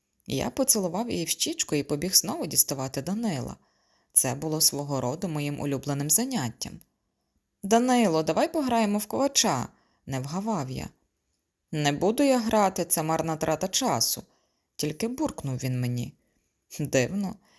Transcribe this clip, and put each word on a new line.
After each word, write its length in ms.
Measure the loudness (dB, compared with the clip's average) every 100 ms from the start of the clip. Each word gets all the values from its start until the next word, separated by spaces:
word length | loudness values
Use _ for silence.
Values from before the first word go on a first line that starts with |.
| _ _ -6
Я 240 | -2 -2
поцілував 600 | 2 4 4 2 -2 -2
її 140 | -2
в 40 | -2
щічку 460 | -2 -2 -4 -2
і 80 | -2
побіг 320 | 0 -2 2
знову 320 | 2 2 -2 0
діставати 560 | 2 2 0 -4 -4
Данила. 540 | -4 -2 -2 -2 -6 -10 _ _ _ _ _
Це 220 | 2 2
було 260 | 0 -2 2
свого 400 | 2 2 -2 -2
роду 280 | -2 -2 -4
моїм 320 | -2 -4 -4
улюбленим 500 | -4 -4 -2 -2 2
заняттям. 680 | 2 2 -2 -4 -6 -12 -14 _ _ _ _ _ _ _ _
«Данило, 600 | 2 4 4 4 4 2
давай 300 | 0 0 0
пограємо 460 | 0 0 2 2 0
в 80 | -2
ковача», 640 | -2 0 2 2 0 -4 -10 _ _ -8
не 140 | -8
вгавав 500 | -6 -6 -4 -4 -4
я. 180 | -8 -10 -14 _ _ _ _ _ _ _
«Не 200 | -2 0
буду 300 | 2 2 4
я 160 | 4 4
грати, 460 | 2 2 2 0
це 180 | -2 0
марна 340 | 0 0 0 0
трата 320 | 0 0 -2
часу», 540 | 0 0 2 2 0 -6 _ _ _ _ -6
тільки 320 | -4 -2 -4
буркнув 480 | -2 -4 -4 -6 -4
він 240 | -2 -2
мені. 340 | -2 -2 -4 -10 _ _ _ _ _ -6
Дивно, 560 | 0 2 0 -2 -4 -8 _